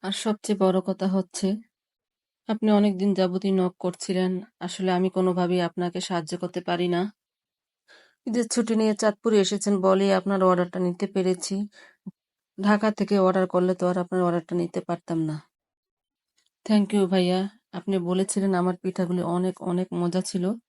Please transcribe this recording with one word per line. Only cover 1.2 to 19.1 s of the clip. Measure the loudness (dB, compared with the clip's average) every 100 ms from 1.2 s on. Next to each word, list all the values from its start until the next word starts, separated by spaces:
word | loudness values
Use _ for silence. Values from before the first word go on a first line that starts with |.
| -2 -4 -2 -2 -8 _ _ _ _ _ _ _ -8
আপনি | -2 4 4
অনেক | 4 2
দিন | 0 2
যাবতই | 2 0 0 2
নক | 0 -2
করছিলেন, | -6 -6 -4 -2 0 -2 -8 _ -12
আসলে | -4 -2
আমি | 2 0
কোনোভাবেই | 2 0 2 0 0 0
আপনাকে | -2 -6 -4 -4
সাহায্য | -4 -4 -8
করতে | -6 -8
পারি | -4 -2 0 0
না। | -2 _ _ _ _ _ _ _ _ -20 _ _ -6
ঈদের | -4 -2
ছুটি | -2 0 2
নিয়ে | 2 2
চাঁদপুরে | 0 0 2 2 2
এসেছেন | 0 0 0
বলেই | 4 4 4 2
আপনার | 2 2
অর্ডারটা | 4 2 0 -2
নিতে | -4 -2 -4
পেরেছি। | -2 0 -2 -4 -6 -6 -10 -20 _ -20 -20 _ _ _ -4
ঢাকা | 2 2 2
থেকে | -2 0 2
অর্ডার | 4 2 2
করলে | 2 0 0
তো | 0
আর | 0
আপনার | -2 0 0
অর্ডারটা | 0 -2 -4
নিতে | -2 -6
পারতাম | -6 -8 -4 -4 -2
না। | -4 -12 _ _ _ _ _ _ _ _ _ _ _ 0
Thank | 2 2
you | 2 2
ভাইয়া, | 2 2 0 -2 _ _
আপনি | -12 -2 -2 0
বলেছিলেন | -2 0 -2 0 2
আমার | 0 -2
পিঠাগুলি | -6 -4 -2